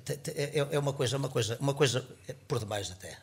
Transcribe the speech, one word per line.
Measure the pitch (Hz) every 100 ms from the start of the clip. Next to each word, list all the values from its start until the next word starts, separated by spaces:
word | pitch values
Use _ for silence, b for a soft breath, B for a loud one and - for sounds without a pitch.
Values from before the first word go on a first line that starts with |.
te-, | - 139
te-, | 160 156
é, | 143 143 139
é | 151
uma | 143
coisa, | 135 123 139
uma | 139
coisa, | 127 107 113
uma | 139
coisa, | 139 143 123 - - -
é |
por | - - 123
demais | 104 104 98
até. | - - -